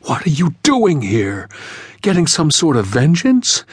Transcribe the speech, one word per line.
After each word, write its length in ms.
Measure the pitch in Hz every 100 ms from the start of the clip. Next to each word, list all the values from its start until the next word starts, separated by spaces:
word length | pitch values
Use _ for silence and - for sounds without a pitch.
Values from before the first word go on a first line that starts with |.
What 220 | - -
are 60 | -
you 240 | 143 175 -
doing 380 | - 269 214 156
here? 460 | 104 110 98 101 - - - - - -
Getting 240 | 202 180
some 240 | 165 - 156
sort 260 | 143 165
of 120 | 127 98
vengeance? 760 | 107 139 170 262 254 - - -